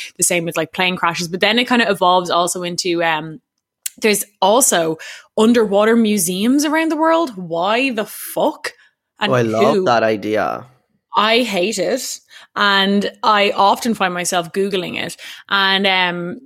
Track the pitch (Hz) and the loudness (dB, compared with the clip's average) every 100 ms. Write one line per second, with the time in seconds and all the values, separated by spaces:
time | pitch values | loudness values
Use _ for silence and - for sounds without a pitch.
0 | - - 180 175 165 165 156 - 185 180 | -14 -4 -2 0 -2 -4 -4 -2 -2 0
1 | 170 165 170 180 202 226 247 247 202 190 | -2 -2 -6 0 0 2 2 2 2 2
2 | 180 185 175 170 175 185 175 175 185 170 | 4 4 2 0 0 -2 -6 -4 -2 0
3 | 165 156 160 156 _ _ _ _ - - | 0 -2 -4 -14 _ _ _ _ -14 -4
4 | 220 202 - _ 190 233 - 185 165 160 | 0 0 -4 _ 2 4 4 2 0 -4
5 | - - - - 220 240 208 196 214 233 | -8 -18 -8 0 4 4 2 2 4 4
6 | 220 208 165 185 226 285 302 320 320 302 | 2 2 -2 -2 0 2 0 0 0 0
7 | 320 330 330 190 175 165 185 233 269 220 | 2 2 0 -6 -6 -2 0 0 -2 -4
8 | 208 - - - 240 - - - _ _ | -8 -10 -10 -2 -2 -2 -10 -14 _ _
9 | _ - 208 127 113 110 - 202 180 117 | _ -6 0 0 0 2 2 2 2 2
10 | 110 107 101 107 78 58 - _ _ _ | 2 0 -2 -2 0 -4 -10 _ _ _
11 | _ 202 214 233 240 196 180 - 180 247 | _ -4 0 2 0 -2 -2 -2 -4 -4
12 | - - _ - - - 202 196 196 202 | -6 -14 _ -20 -12 -2 2 2 2 2
13 | 196 - 220 208 202 - 196 - 240 214 | -2 -2 0 2 2 2 2 2 0 -2
14 | 185 180 175 180 165 202 196 190 165 - | -2 -2 -4 -4 -4 -2 -2 -2 -4 -6
15 | 170 - - - - 196 190 190 196 185 | -8 -10 -16 -18 -4 0 2 2 2 2
16 | 180 175 175 - | 0 -2 -8 -10